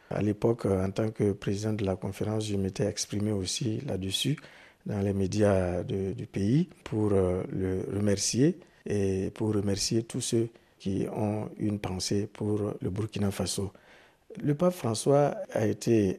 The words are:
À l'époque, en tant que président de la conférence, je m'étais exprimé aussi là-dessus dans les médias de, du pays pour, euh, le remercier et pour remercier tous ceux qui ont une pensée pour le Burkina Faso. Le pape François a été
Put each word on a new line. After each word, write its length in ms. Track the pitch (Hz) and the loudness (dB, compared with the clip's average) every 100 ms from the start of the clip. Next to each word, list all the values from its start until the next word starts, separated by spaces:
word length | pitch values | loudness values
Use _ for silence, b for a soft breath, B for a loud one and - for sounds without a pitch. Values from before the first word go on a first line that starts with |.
| b | b
À 100 | 95 | -2
l'époque, 460 | 101 104 117 120 101 | 0 2 2 2 2
en 240 | 95 95 | 2 0
tant 200 | 95 110 | 0 -2
que 200 | 110 104 | 0 0
président 440 | 98 - 101 107 | 0 -2 -2 -2
de 100 | 107 | -2
la 100 | 98 | -2
conférence, 540 | 92 104 95 104 110 107 | -2 -4 -4 -2 -2 -2
je 80 | 101 | -2
m'étais 300 | 95 - 101 | -2 0 -2
exprimé 440 | - - 104 104 | -2 -6 -2 -2
aussi 520 | 104 90 - 120 110 - | -2 -2 -4 -4 -4 -4
là-dessus 500 | 98 95 98 135 147 B B B B - | -4 -4 -2 -2 -2 B B B B -6
dans 140 | 104 | -2
les 120 | 101 | 0
médias 680 | 98 95 104 104 95 90 87 | 2 0 4 4 4 2 -2
de, 300 | - 101 95 | -2 -2 -4
du 120 | 110 | -4
pays 460 | 151 - 98 139 175 - | -6 -2 2 2 2 -4
pour, 300 | - 113 107 | -6 0 2
euh, 300 | 98 92 90 - | 4 4 2 -2
le 320 | 98 92 92 - | -2 -2 -2 -2
remercier 640 | 95 104 101 - 110 143 185 B B - | 0 2 2 2 4 4 2 B B -4
et 440 | 104 98 95 98 | 0 2 0 -2
pour 180 | - 110 | -2 0
remercier 500 | 107 101 98 - 113 | 0 0 0 0 -2
tous 200 | 113 135 | -2 -4
ceux 260 | 120 117 117 - b b | -2 0 0 -6 b b
qui 280 | - 95 - | -4 -2 -2
ont 360 | - 107 107 107 - | -2 -2 -2 -4 -4
une 200 | 107 104 | -2 -2
pensée 480 | 98 92 - 101 107 | -4 -4 -2 -2 -2
pour 460 | - 104 104 101 - | -4 -2 0 -2 -4
le 80 | 113 | -4
Burkina 420 | 92 107 - 101 | -4 -4 -2 0
Faso. 400 | 95 92 - 95 - b b b b - - | 0 -2 -2 -6 -8 b b b b -20 -6
Le 120 | 143 | -2
pape 180 | 147 180 | 2 2
François 640 | 180 117 107 - 143 143 - - | 2 -2 0 4 6 4 0 -4
a 140 | - 107 | 0 0
été 520 | 107 - 113 98 | 0 4 4 4